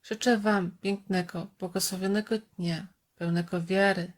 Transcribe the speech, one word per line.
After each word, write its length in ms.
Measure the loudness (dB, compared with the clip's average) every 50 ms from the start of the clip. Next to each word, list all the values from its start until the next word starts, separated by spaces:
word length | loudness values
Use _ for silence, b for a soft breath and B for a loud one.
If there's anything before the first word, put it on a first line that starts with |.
Życzę 360 | _ -8 -8 0 2 2 2 4
Wam 320 | 4 2 2 4 2 -2 -6 -6
pięknego, 640 | -4 -4 -4 -4 -2 -2 -2 -2 -2 -2 -6 -10 -10 -10 _ _
błogosławionego 800 | -8 -4 -2 -2 -2 -2 -4 -2 0 0 0 0 0 0 -4 -4
dnia, 480 | -4 _ _ -4 -2 -2 -2 -4 -8 -12 _ _ _ _ _
pełnego 460 | _ -2 0 0 0 0 -2 -4 -4
wiary, 500 | -2 0 2 4 4 4 4 0 -4 -8 -12